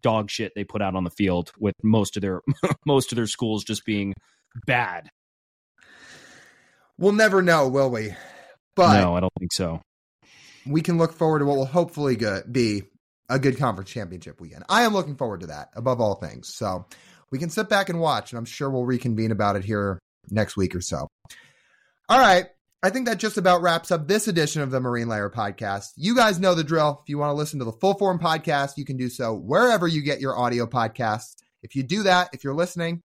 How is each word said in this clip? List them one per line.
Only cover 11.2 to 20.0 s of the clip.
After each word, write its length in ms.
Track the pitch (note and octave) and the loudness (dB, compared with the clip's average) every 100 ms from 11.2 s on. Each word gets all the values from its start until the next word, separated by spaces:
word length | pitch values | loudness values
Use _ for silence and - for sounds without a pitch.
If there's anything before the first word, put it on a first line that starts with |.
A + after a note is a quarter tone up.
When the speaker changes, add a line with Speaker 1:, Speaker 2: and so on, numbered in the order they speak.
| D#3+ D#3 | 0 2
Speaker 2:
to 60 | C#3+ | 2
what 100 | C#3 | 0
will 80 | C3 | 2
hopefully 500 | E3 E3+ - C#3+ A#2+ | 0 0 -2 -2 0
go, 260 | A2 F#2+ - | -2 -4 -4
be 320 | B2 A#2 G#2 F#2+ _ _ _ _ | 0 2 0 -6 _ _ _ _
a 100 | C3+ | 0
good 200 | C3+ A#2+ | 0 2
conference 320 | C3 F#2+ G2 | -2 -2 -10
championship 500 | B2 F#2+ F2+ D#2+ D2+ | -12 -12 -14 -18 -18
weekend. 240 | E2+ D2 - | -20 -18 -2
I 140 | G3+ | 2
am 100 | A#3+ | 2
looking 240 | G3+ D3+ C#3 | 2 -2 -6
forward 240 | B2 G2 | -6 -6
to 60 | E2+ | -10
that 220 | D2 C#2 | -14 -14
above 260 | - B2 A#2+ | -6 -2 0
all 140 | A2 | 0
things. 400 | G2 E2+ - - | -2 -8 -14 -18
So 320 | - G#2+ F#2 F#2 - _ _ _ | -8 -6 -6 -10 -20 _ _ _
we 80 | C3 | -8
can 120 | E3 | -6
sit 180 | G#3+ G#3 | -6 0
back 200 | G#3 G3 | 0 0
and 120 | E3+ | -2
watch, 320 | E3 A#2+ - | 0 -2 -4
and 60 | A#2 | -12
I'm 60 | |
sure 260 | A2+ - C#3 | -12 -6 -4
we'll 140 | C3+ | -2
reconvene 480 | B2 B2 A#2+ A2 A2 | -2 -2 -2 -2 -2
about 240 | G#2 G2+ G2 | 0 0 0
it 80 | |
here 340 | G2 G#2+ G2+ F#2 | -2 -2 -2 -6